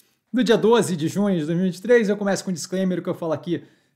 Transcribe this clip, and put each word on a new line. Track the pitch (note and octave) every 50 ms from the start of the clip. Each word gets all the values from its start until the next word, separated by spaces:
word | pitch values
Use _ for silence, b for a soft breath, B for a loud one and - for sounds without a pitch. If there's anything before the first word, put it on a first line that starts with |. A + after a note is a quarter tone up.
| b b b b b _
do | - A#3+
dia | A#3+ G3+ A3+
doze | F#3 D#3 G#3+ A#3 A#3 F3 C3+ F#3
de | D3 D#3
junho | D#3 - F#3 G#3 G3+ F#3+ E3+
de | D3
dois | D3+ E3+ F3
mil | F#3+
e | F#3
vinte | F3 -
e |
três. | - A3+ B3 A#3+ A3 G3
Eu | G#3
começo | G3+ G#3 G3 F#3+ F3
com | - G3
um | F#3
disclaimer: | D3 - - F#3 F#3 F#3+ F#3 F#3 F3
o |
que | E3+ F3+
eu | D#3+
falo | - E3+ E3 D#3
aqui | D3 - F3 E3+ - b b b b b b b